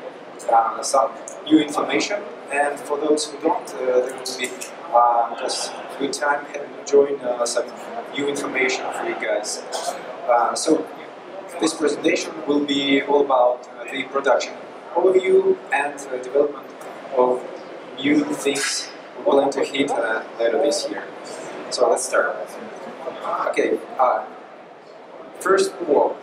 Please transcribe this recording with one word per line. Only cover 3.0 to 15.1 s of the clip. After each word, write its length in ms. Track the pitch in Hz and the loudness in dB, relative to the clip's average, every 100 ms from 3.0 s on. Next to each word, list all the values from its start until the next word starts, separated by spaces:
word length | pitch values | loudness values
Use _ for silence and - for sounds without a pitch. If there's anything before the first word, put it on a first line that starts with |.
| 151 151 - | 2 2 0
who 80 | - | -2
don't, 280 | 160 - - | 0 0 -4
uh, 320 | 131 127 127 127 | -4 2 2 2
there 100 | - | -2
will 220 | 131 127 | -8 -4
be, 100 | 123 - - - - | -6 -6 -12 -12 2
uh, 420 | - 120 - - - | 6 6 4 2 -2
just 320 | 127 - - - - - | -4 -4 -6 -8 -10 -4
good 140 | 135 | -4
time 320 | - 147 143 - | -2 0 -2 -4
having 320 | 143 - - - | -10 -10 -12 4
join, 340 | 139 143 139 | 6 6 2
uh, 260 | 123 120 120 | -2 -2 0
some 220 | 120 - - - 117 - 139 | -2 -4 -8 -10 -10 -8 -4
new 140 | 143 | -2
information 560 | 139 135 127 127 - - | -2 -2 0 0 0 -4
for 100 | - 117 | -4 -4
you 60 | - | -4
guys. 460 | 110 107 - - - - - - - - 123 | -2 -2 -2 -8 -8 -6 -6 -8 -10 -4 2
Uh, 260 | 120 117 - | 4 4 2
so 320 | 160 147 - - - - - - - - | 4 2 2 -10 -16 -16 -16 -14 -10 -2
this 140 | 107 | 0
presentation 580 | - 147 - 160 - - 160 143 | 2 0 2 2 0 -2 -6 0
will 160 | 147 | 2
be 380 | 143 143 143 139 | 2 0 4 2
all 240 | 143 143 143 | 6 4 6
about, 420 | 131 123 - - | 6 4 2 -6
uh, 240 | - - | -12 -10
the 120 | 135 | -8
production 500 | - 139 135 117 - - - - - 170 | -4 0 2 2 0 -8 -14 -16 -6 2
overview 640 | 185 | 4